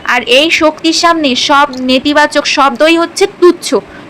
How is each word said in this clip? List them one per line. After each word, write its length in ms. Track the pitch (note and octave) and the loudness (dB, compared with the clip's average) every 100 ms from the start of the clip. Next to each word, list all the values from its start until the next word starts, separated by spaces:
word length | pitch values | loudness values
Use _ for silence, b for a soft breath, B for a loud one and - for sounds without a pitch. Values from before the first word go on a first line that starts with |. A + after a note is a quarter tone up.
আর 180 | - B3 | -4 -4
এই 300 | - B3+ D#4+ | 0 2 2
শক্তির 420 | - D#4 D#4 D#4+ | 0 0 0 -2
সামনে 420 | D#4+ E4+ E4 C#4+ B3 | 0 0 0 -2 -2
সব 320 | - C#4+ C#4+ C4 | 0 0 0 -2
নেতিবাচক 680 | B3+ C4 C#4+ D4 D4 D4 C#4+ | -2 -2 0 0 0 0 -2
শব্দই 500 | - C4+ B3 D#4 E4 | 0 0 2 2 2
হচ্ছে 300 | E4 - G4 | -2 -2 -4
তুচ্ছ। 480 | - F4 E4+ - A#3 - B | 2 2 2 -2 -4 -6 B